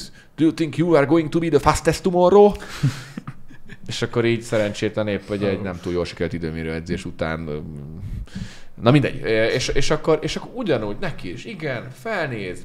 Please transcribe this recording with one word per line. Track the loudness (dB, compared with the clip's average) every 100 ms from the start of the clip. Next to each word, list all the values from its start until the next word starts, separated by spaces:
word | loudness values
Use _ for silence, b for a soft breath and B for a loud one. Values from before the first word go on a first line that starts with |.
| -10 B B 0
do |
you | 2
think | 2 -4 0
you | 4
are | 4 6
going | 4 2
to | 0
be | 2
the | 4
fastest | 4 4 2 0
tomorrow?" | 2 4 8 10 8
<laughs> | 6 -10 -2 -2 -2 -12 -14 -14 -14 -14 -14 -14 -12 -8
És | -4
akkor | -2 2
így | 2 0
szerencsétlen | 0 0 0 0 -2 -2 -2
épp, | -4 -4
hogy | -2
egy | 0 0
nem | -4 -6
túl | -4
jól | -2
sikerült | -2 -4 -4
időmérő | -2 -6 -4 -6
edzés | -6 -4 -6
után, | -6 -4 -4 -4 -6
ö, | -8 -8 -12 -12 -12 -8 -8 -8 B B B B 0
na | 6
mindegy. | 6 4 -2 0 2 2
És, | 0 2
és | 4 4
akkor, | 4 2 2
és | 0 -6
akkor | -8
ugyanúgy | -6 -2 0 -2 -4
neki | -6 -6 -8
is, | -10
igen, | -12 -8 -6 -6 -8
felnéz, | -12 -6 -4 -4 -4 -6 -8